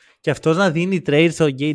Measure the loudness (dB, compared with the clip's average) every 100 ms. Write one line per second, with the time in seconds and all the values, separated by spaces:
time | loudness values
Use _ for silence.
0 | _ _ -6 -2 0 2 2 0 -2 -2
1 | 0 2 2 2 -2 0 -4